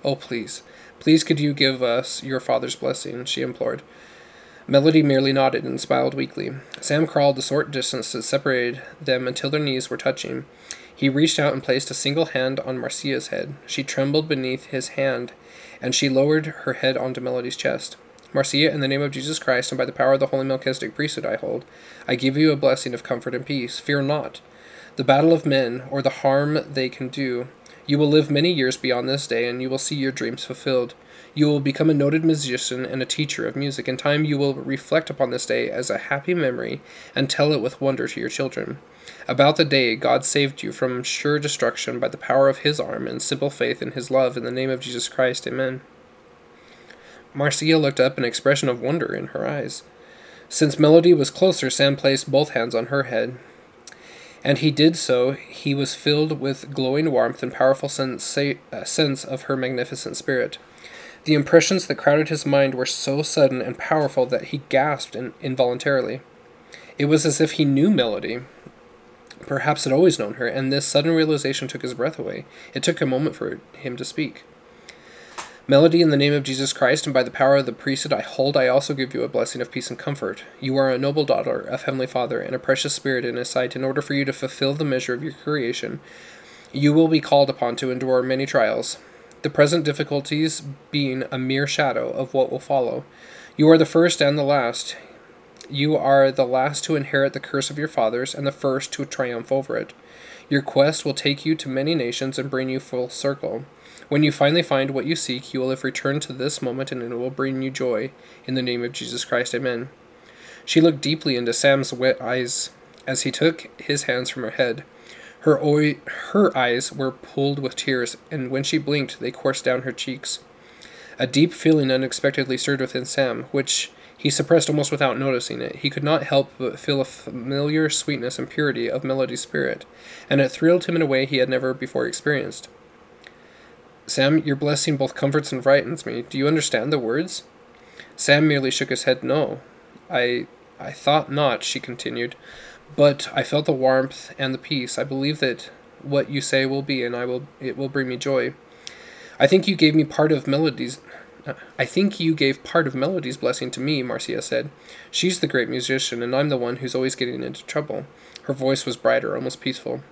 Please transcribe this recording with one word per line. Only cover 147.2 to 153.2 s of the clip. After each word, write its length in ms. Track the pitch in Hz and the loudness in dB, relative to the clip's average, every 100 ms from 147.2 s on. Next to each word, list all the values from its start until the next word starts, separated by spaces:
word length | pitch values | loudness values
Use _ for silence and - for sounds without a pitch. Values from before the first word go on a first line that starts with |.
| 123 | -4
will, 220 | 127 143 - | -6 -8 -10
it 180 | 135 - | -10 -6
will 120 | 135 | -4
bring 180 | 139 131 | -4 -4
me 80 | 127 | -4
joy." 380 | 139 135 120 135 - - - - - - - - | -2 0 -2 -6 -20 -20 -20 -20 -20 -20 -20 2
"I 80 | 135 | 4
think 200 | 190 196 | 4 2
you 80 | 190 | 4
gave 200 | 160 156 | 4 6
me 80 | |
part 280 | 151 - 151 | 2 2 2
of 140 | 151 131 | 2 0
Melody's, 540 | 139 160 123 123 131 - - - - - | 0 0 -2 -8 -10 -16 -20 -20 -16 -12
uh, 60 | - - - | -12 -14 -4
I 60 | 135 | -2
think 340 | - 202 - | 2 0 2
you 160 | 165 160 | 0 2
gave 280 | 135 135 | 2 0
part 220 | - 170 156 | 0 0 0
of 80 | |
Melody's 440 | 131 139 185 | 0 -2 -2